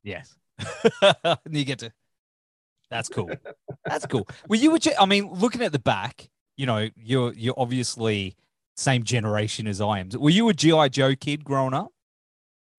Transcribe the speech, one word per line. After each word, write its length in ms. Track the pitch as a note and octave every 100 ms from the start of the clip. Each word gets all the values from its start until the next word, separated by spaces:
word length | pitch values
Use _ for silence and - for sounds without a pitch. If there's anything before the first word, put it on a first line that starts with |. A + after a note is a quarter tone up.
Yes. 320 | G2+ F2+ - _ _ -
<laughs> 80 | G#2+ - A3+ - G3 - E3+ E3 -
You 160 | D3+ C3+
get 140 | C3
to, 120 | A#2 _ _ _ _ _ _ _ _ _ _
that's 200 | A#2 A2+
cool. 200 | - F2+ - - - - C3+ -
That's 200 | D3+ -
cool. 220 | - - - -
Well, 120 | A3
you 120 | D4
were, 80 | D#4+
ju-, 140 | D#4+ -
I 60 | G3
mean, 240 | G3+ G3+
looking 300 | F#3 A#3 A#3+
at 100 | A3+
the 80 | D3
back, 500 | C3+ G#2 G#2+ - - _ _ -
you 80 | C3
know, 240 | A2 G#2+ -
you're, 380 | A2 C3 A#2+
you're 220 | A2 A2+ B2+
obviously 800 | A#2+ B2+ A#2+ - A2+ G#2 F#2+ - _ _ _ -
same 260 | - B2+
generation 640 | A2 A#2+ G#2+ G#2+ G#2+ - G#2+
as 140 | F#2+
I 180 | G#2 G#2
am. 100 | F#2 B2
Were 120 | D3
you 180 | F3+ A#3
a 40 |
G 180 | E3 D#3
I 160 | D#3+ C#3+
Joe 280 | C3+ C3+ C3+
kid 280 | - D3
growing 300 | C#3+ C#3 C3
up? 160 | C3+ G#3 _ _ _ _ _ _ _ _